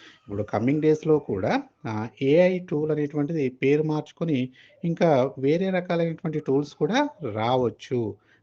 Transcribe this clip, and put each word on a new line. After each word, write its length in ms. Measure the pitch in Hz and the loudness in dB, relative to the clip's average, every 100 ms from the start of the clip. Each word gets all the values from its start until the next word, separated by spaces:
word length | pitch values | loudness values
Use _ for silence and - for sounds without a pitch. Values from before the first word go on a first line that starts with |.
| - - | -20 -20
ఇప్పుడు 220 | - 101 | -10 -8
కమింగ్ 380 | 104 113 120 151 | -4 -2 0 2
డేస్‌లో 380 | 156 151 160 151 | 2 2 2 0
కూడా, 440 | - 101 110 254 - _ 123 | 0 -4 0 -2 -4 _ -8
ఆ, 200 | 107 113 - | -6 -8 -4
ఏఐ 380 | 135 160 180 185 | 2 4 4 2
టూల్ 320 | 180 147 151 | -4 -4 -2
అనేటువంటిది 580 | 151 147 151 143 165 131 | -2 -2 -2 -4 -2 -4
పేరు 340 | 127 135 147 | 0 2 2
మార్చుకొని, 680 | 156 151 151 - 165 135 127 - - _ | 2 -2 -6 -6 -2 -2 -2 -8 -20 _
ఇంకా 480 | 170 165 170 135 135 135 | -4 2 4 4 2 0
వేరే 320 | 135 170 190 | 0 2 0
రకాలైనటువంటి 720 | 185 180 170 165 160 165 151 | -2 -2 -2 -2 -4 -6 -4
టూల్స్ 340 | 151 139 143 | 0 0 0
కూడా 360 | - 151 247 285 - 135 | -2 0 0 -2 -4 -8
రావచ్చు. 840 | 107 117 127 120 - - 123 107 - _ _ | -4 0 0 0 -4 -6 -4 -4 -8 _ _